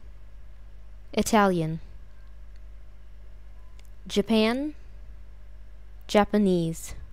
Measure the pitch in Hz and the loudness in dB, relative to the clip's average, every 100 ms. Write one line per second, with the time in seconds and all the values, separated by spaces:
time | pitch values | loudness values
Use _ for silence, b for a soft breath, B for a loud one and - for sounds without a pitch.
0 | - - - - - - - - - - | -14 -12 -12 -12 -12 -12 -14 -14 -14 -14
1 | - - - 220 196 180 160 165 - - | -2 0 6 8 8 6 2 -2 -6 -12
2 | - - - - - - - - - - | -12 -12 -12 -12 -12 -12 -12 -12 -12 -12
3 | - - - - - - - - - - | -12 -12 -12 -12 -12 -12 -12 -14 -12 -12
4 | 185 202 196 220 220 247 302 - - - | 0 2 6 6 6 4 -2 -6 -12 -12
5 | - - - - - - - - - - | -12 -12 -12 -14 -14 -14 -14 -14 -12 -12
6 | - 208 202 214 196 175 165 165 - - | 4 6 6 6 8 6 4 -2 -8 -10
7 | - | -10